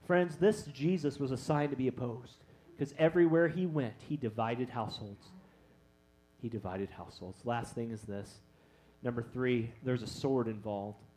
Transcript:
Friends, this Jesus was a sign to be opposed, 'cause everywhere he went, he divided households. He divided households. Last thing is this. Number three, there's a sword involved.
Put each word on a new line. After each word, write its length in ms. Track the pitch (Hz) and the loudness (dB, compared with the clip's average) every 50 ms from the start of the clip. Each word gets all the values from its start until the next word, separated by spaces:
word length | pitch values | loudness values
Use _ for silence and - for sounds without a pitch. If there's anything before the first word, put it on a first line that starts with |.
| - | 2
Friends, 320 | - 180 180 180 170 151 | 4 4 4 4 2 0
this 280 | - 175 202 170 - - | 4 4 4 4 4 -4
Jesus 540 | 147 143 131 143 170 190 175 147 147 131 - | -10 -6 0 2 2 2 2 2 -2 0 0
was 120 | 143 131 | -2 -2
a 60 | 131 | -2
sign 320 | 123 - - 156 147 147 143 | -2 0 0 2 2 2 2
to 60 | 143 | 0
be 120 | 127 131 | 0 0
opposed, 560 | 127 127 - 127 120 113 120 123 - - - - - - - - - - | 0 0 0 -4 -4 -4 -8 -12 -16 -20 -20 -20 -20 -20 -20 -20 -20 -6
'cause 180 | - 143 135 - | -6 -6 -4 0
everywhere 500 | - 123 135 170 180 170 165 160 165 170 | 2 2 4 8 6 6 8 8 6 4
he 180 | 160 139 185 185 | 4 2 0 -2
went, 280 | 175 156 151 131 110 110 - | 0 2 0 0 0 -4 -10
he 180 | - - 147 | -6 -6 -4
divided 520 | 143 123 110 104 117 113 113 120 120 127 123 | -2 -2 -4 -2 0 0 0 0 -2 -2 -4
households. 600 | 123 120 110 98 - - 110 101 98 - - - - - - - - - - - - _ _ - _ _ _ _ _ _ _ _ _ - | -2 -4 -4 -4 -4 -8 -10 -12 -12 -16 -18 -20 -20 -20 -20 -20 -20 -20 -20 -20 -20 _ _ -20 _ _ _ _ _ _ _ _ _ -10
He 80 | - 117 | -8 -6
divided 400 | 113 107 95 92 92 95 98 92 | -6 -4 -6 -4 -4 -4 -4 -4
households. 560 | - - 87 - - - 92 90 92 - - | -6 -14 -14 -14 -14 -12 -12 -12 -12 -8 -4
Last 300 | 120 117 120 120 117 - | -2 -2 -2 -2 -4 -6
thing 160 | 120 117 117 | -6 -6 -6
is 100 | 113 107 | -6 -8
this. 400 | - - 101 101 104 - - - - - _ - - - - - _ - _ _ - | -8 -8 -8 -8 -8 -10 -16 -20 -20 -20 _ -20 -20 -20 -20 -20 _ -20 _ _ -4
Number 180 | 123 120 120 | -4 -2 -2
three, 500 | 117 - - 127 127 127 123 120 113 117 - - - | -6 -6 -4 0 2 2 2 2 0 -2 -8 -6 -2
there's 180 | 127 127 120 | -2 -2 0
a 60 | 110 | -2
sword 400 | - - - - 139 135 127 117 | -6 -8 -2 0 2 2 2 2
involved. 520 | 113 110 104 101 110 104 101 98 104 101 - - - - | 0 -2 -4 -4 -4 -4 -4 -4 -8 -10 -14 -20 -20 -20